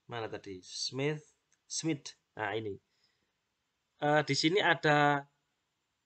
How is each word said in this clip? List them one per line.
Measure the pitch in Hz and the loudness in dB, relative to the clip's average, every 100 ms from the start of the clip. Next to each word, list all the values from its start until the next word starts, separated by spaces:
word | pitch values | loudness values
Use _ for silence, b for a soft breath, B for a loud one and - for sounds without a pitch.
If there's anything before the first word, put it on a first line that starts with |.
| - | -12
Mana | 120 107 | -8 -6
tadi? | 104 101 92 | -8 -10 -14
Smith, | - - - 127 143 151 - _ _ _ _ | -12 -8 -6 -2 -2 -4 -10 _ _ _ _
Smith. | - 160 143 - - _ - | -6 -4 -4 -6 -18 _ -8
Nah, | 107 107 | -4 -4
ini. | 110 98 _ _ _ _ _ _ _ _ _ _ _ _ | -6 -10 _ _ _ _ _ _ _ _ _ _ _ _
Eh, | 147 151 143 | 2 2 2
di | 139 | 0
sini | 156 202 | 2 2
ada | 175 160 156 147 147 143 139 _ _ _ _ _ _ _ | 2 4 4 4 4 2 -4 _ _ _ _ _ _ _